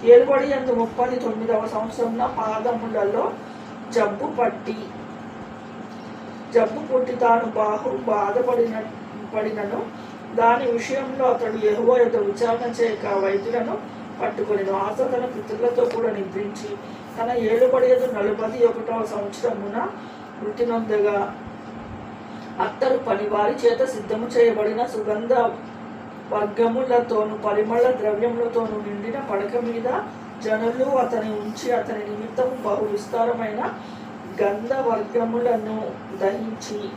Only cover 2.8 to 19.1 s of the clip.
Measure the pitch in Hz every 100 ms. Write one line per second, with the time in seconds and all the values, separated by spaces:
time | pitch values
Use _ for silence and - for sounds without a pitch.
2.8 | 226 220 202 - - - - - - -
3.8 | - 233 214 202 294 - 240 - - 220
4.8 | 214 - - - - - - - - -
5.8 | - - - - - - - 233 220 294
6.8 | 302 254 247 247 240 233 226 220 214 214
7.8 | - 202 - 208 202 240 247 240 226 220
8.8 | 214 - - 208 214 220 214 214 202 226
9.8 | - - - - - 220 226 240 262 233
10.8 | - 269 262 269 254 233 233 226 214 208
11.8 | 233 247 233 220 202 202 233 233 240 226
12.8 | 233 208 208 196 196 196 226 240 233 392
13.8 | - - - - 214 - 208 208 190 196
14.8 | 196 214 254 247 247 214 208 214 240 240
15.8 | 240 226 226 202 185 190 208 220 208 -
16.8 | - - - - 233 240 214 226 254 254
17.8 | 247 247 254 214 208 208 220 254 233 220
18.8 | 214 226 214